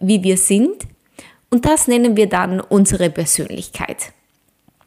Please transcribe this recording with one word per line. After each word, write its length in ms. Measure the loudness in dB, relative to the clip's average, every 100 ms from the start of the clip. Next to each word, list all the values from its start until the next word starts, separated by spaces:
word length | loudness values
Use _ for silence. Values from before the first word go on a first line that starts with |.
wie 220 | 0 0
wir 140 | 2 0
sind. 500 | 2 2 0 -2 -12 _ _ -20 -20 _ _
Und 160 | 0 2
das 220 | 0 2
nennen 280 | 2 2 2
wir 120 | 2
dann 320 | 0 -2 -4
unsere 500 | 0 2 4 2 -2
Persönlichkeit. 1000 | -2 -4 -4 -4 -10 -12 -10 -10 -10 -14 _ _ _ _ _ _ _